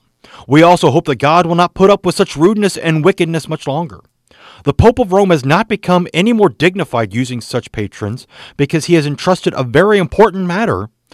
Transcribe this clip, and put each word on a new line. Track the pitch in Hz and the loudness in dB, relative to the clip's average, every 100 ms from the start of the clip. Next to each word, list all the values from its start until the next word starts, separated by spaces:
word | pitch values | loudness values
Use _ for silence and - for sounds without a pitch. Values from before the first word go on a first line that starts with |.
| _ _ _ - - | _ _ _ -16 0
We | 147 | 4
also | 170 180 156 | 6 4 2
hope | 120 - | 0 -2
that | 127 | -2
God | 143 170 170 | 2 2 2
will | 175 | 0
not | 175 - | 0 2
put | 196 | 2
up | 202 185 | 4 0
with | - | -2
such | 185 131 | -4 2
rudeness | 175 214 202 - | 2 2 -2 -2
and | 165 160 165 | -2 0 0
wickedness | 196 165 165 - | 0 -2 -4 -6
much | 156 - | -8 -6
longer. | 139 170 92 _ _ _ _ - - | -6 -8 -14 _ _ _ _ -20 -8
The | 143 | -6
Pope | - 220 254 | 2 2 2
of | 208 | 0
Rome | 190 196 | 2 2
has | 160 135 | 2 2
not | 170 220 | 0 0
become | 214 - 180 175 | -4 0 0 0
any | 160 208 | -2 0
more | 226 190 | 0 -2
dignified | 107 170 190 151 120 107 | -2 -2 -2 -4 -4 -4
using | 110 127 123 | -4 -6 -8
such | - 123 - | -8 -8 -8
patrons, | - 104 - 104 127 - - - - | -10 -10 -8 -10 -10 -14 -20 -16 -4
because | 143 160 151 | -2 -2 2
he | 170 | 0
has | 147 | 0
entrusted | 139 180 185 170 | -4 -2 0 -2
a | - | -4
very | 123 127 202 202 | 0 2 2 2
important | 170 - 214 185 180 | 0 0 0 0 -4
matter | 180 220 95 104 _ _ | -4 -2 -4 -6 _ _